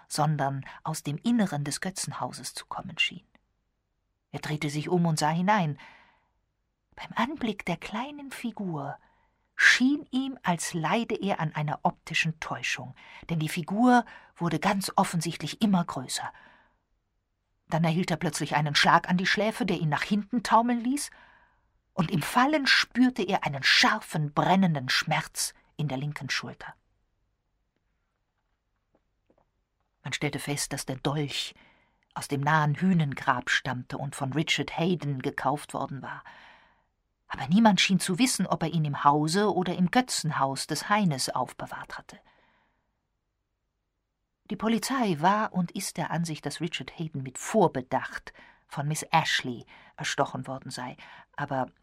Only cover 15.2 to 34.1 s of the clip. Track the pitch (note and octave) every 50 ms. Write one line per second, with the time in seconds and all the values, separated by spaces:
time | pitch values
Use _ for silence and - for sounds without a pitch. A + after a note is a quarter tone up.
15.2 | - E3+ - - D#3+ - - - A3 G#3 F#3+ F3 E3+ - - C#3+ B2 - - -
16.2 | - - - - - - - _ _ _ _ _ _ _ _ _ _ _ _ _
17.2 | _ _ _ _ _ _ _ _ _ - E3+ E3 E3+ D#3+ D#3 F3+ F3+ - E3 -
18.2 | F3 D3+ - - D3 - - D3 D3+ D3 D3 - - E3 D3+ E3+ - - F3+ F3
19.2 | F#3+ - - G#3 G3+ A3 - - F#3+ F#3+ F3 - E3 D3+ C#3+ - - - G#3 G#3
20.2 | G3+ - B3 A#3+ - - A#3 A3+ A#3 B3 A#3+ A#3 A3 B3+ C#4+ C#4+ - - - -
21.2 | - - _ _ _ _ _ _ _ _ _ _ _ _ _ F#3+ D#3+ - G#3 D3
22.2 | - - - B3 B3+ D4 D#4 D4 C4+ - - - - - - A#3 B3+ B3 B3+ A#3
23.2 | F#3+ - G3 - - D3+ C#3+ C3 - - - - B3+ - A3 A3 - - - D#3
24.2 | D3 D3 - D#3+ D3 D#3+ F#3 G3 F#3+ E3+ D3+ C3+ B2+ - - - - D#3 D#3 D3
25.2 | - - - - - - - _ _ _ _ - D3+ C#3+ C3 C3+ D3 D3 D3 -
26.2 | C#3 - - - B2 A#2 - - - - - _ _ _ _ _ _ _ _ _
27.2 | _ _ _ _ _ _ _ _ _ _ _ _ _ _ _ _ _ _ _ _
28.2 | _ _ _ _ _ _ _ _ _ _ _ _ _ _ _ _ _ _ _ _
29.2 | _ _ _ _ _ _ _ _ _ _ _ _ _ _ _ _ - C#3 - -
30.2 | D3+ C#3+ D3 C3 - C#3 C#3+ - - - C#3+ - - - - B2+ - C#3+ D3 D#3
31.2 | D3 B2+ - - - - - _ _ _ _ _ _ _ _ _ _ _ _ -
32.2 | - - C#3+ C#3 C#3+ D3 D#3 D#3 D3+ D3 C#3 - F#3 F#3+ F#3 E3 D3+ C#3 B2+ -
33.2 | - C#3 B2+ B2 - - - - - C3 B2 B2+ B2 - C#3+ - C3+ C#3+